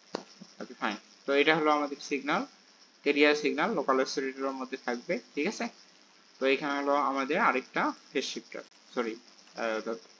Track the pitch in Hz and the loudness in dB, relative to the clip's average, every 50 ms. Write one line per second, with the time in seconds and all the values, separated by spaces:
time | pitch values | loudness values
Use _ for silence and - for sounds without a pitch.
0 | _ _ - - - - - - - - - - 113 - - - 135 110 101 101 | _ _ -12 -12 -12 -14 -20 -20 -20 -20 -16 -14 -14 -14 -10 -6 -4 -4 -4 -6
1 | - - - - - - 139 143 143 156 156 165 151 151 151 147 147 139 143 - | -10 -18 -20 -8 -2 2 4 6 6 6 4 4 4 4 4 2 2 -2 -6 -8
2 | - - 147 135 135 143 160 196 269 - - - _ _ _ _ - _ _ _ | -8 -6 -6 -4 -2 -2 -2 -2 -2 -4 -10 -18 _ _ _ _ -20 _ _ _
3 | - 143 147 143 147 147 147 151 151 139 131 143 165 208 226 156 135 - 131 131 | 0 0 4 6 6 6 6 4 2 0 0 0 0 0 0 0 0 2 2 2
4 | 135 131 - 147 135 135 131 135 135 135 135 131 131 127 - 131 - 127 120 120 | 2 0 -2 -4 -4 -4 -4 -4 -4 -4 -4 -6 -8 -8 -10 -8 -6 -4 -6 -4
5 | 120 - 175 247 - - - 143 147 190 - - 226 240 - - - - - - | -4 -4 -6 -6 -6 -8 -6 -4 -4 -4 -4 -6 -8 -10 -10 -14 -20 -20 -20 -20
6 | _ _ _ _ _ _ _ - 131 135 139 135 156 143 143 143 143 143 143 147 | _ _ _ _ _ _ _ -2 0 2 2 2 0 -2 -2 -2 0 2 2 2
7 | 139 131 135 135 135 131 151 196 233 - 254 262 254 - - 160 190 - - - | 2 0 0 -2 -2 0 0 2 2 2 2 2 -2 -4 -2 -2 -2 -2 -2 -6
8 | - - - 139 127 - - - - - - - - - - _ _ - - - | -10 -6 -4 -4 -4 -4 -6 -10 -12 -12 -14 -14 -14 -16 -20 _ _ -8 -4 -4
9 | 120 113 110 113 - - - - - - - 135 117 113 110 110 107 113 113 - | -4 -4 -4 -8 -12 -20 -20 -20 -20 -16 -8 -6 -4 -2 -2 -2 -4 -4 -6 -8
10 | - - - | -10 -14 -14